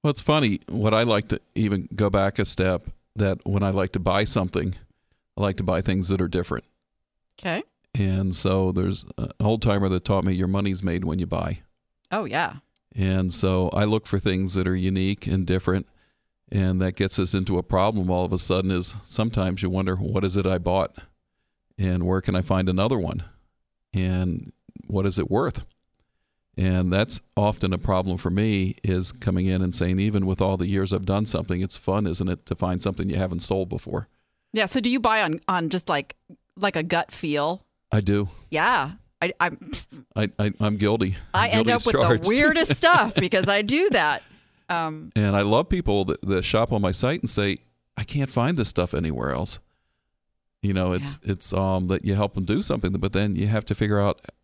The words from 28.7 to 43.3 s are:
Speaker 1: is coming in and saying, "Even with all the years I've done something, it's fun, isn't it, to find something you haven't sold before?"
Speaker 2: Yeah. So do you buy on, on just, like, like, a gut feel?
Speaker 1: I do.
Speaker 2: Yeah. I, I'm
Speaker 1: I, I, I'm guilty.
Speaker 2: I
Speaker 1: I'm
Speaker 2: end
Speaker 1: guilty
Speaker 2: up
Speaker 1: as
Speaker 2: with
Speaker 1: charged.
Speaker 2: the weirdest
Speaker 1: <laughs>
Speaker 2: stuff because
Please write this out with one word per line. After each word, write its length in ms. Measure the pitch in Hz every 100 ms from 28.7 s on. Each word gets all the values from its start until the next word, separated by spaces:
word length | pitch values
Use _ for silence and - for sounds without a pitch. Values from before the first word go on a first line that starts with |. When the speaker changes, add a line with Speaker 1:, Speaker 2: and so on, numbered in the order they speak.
| -
Speaker 1:
is 260 | 104 92 92
coming 360 | - 101 92 92
in 140 | 92
and 140 | 92
saying, 240 | - 90 92
"Even 260 | 104 104
with 160 | 95 95
all 160 | 95 95
the 120 | 90
years 240 | 98 95
I've 120 | 95
done 220 | 95 98 107
something, 340 | 82 107 90
it's 160 | 95 -
fun, 300 | - 98 98
isn't 220 | 87 92
it, 180 | 90 -
to 80 |
find 260 | 98 90 90
something 300 | 98 95 92
you 60 | 90
haven't 240 | 92 87
sold 280 | - 98 92
before?" 380 | 95 - - - _ _ _ _
Speaker 2:
Yeah. 140 | 220 202
So 120 | 269
do 100 | 233
you 120 | 254
buy 200 | 226 220
on, 180 | 180 156 -
on 200 | 180 165
just, 200 | 180 -
like, 260 | 147 - - _ 180 _ -
like, 200 | 196 160
a 80 |
gut 260 | 165 170 -
feel? 540 | - 160 147 151 185 _ _ _
Speaker 1:
I 100 | 110
do. 280 | 98 104 98 - -
Speaker 2:
Yeah. 420 | 156 190 247 139 190 _ _
I, 120 | 170 -
I'm 320 | 175 - - 294 - 147 -
Speaker 1:
I, 160 | - 104 -
I, 140 | 104 -
I'm 160 | 107 104
guilty. 400 | 104 113 95 95 -
Speaker 2:
I 140 | 185 226
Speaker 1:
I'm 60 |
Speaker 2:
end 120 | 220 226
Speaker 1:
guilty 60 |
Speaker 2:
up 40 | 240
Speaker 1:
as 60 | 240
Speaker 2:
with 100 | -
Speaker 1:
charged. 280 | - 110
Speaker 2:
the 40 | 190
weirdest 480 | 247 294 320 320 -
Speaker 1:
<laughs> 0 |
Speaker 2:
stuff 400 | 330 349 226 254
because 320 | 185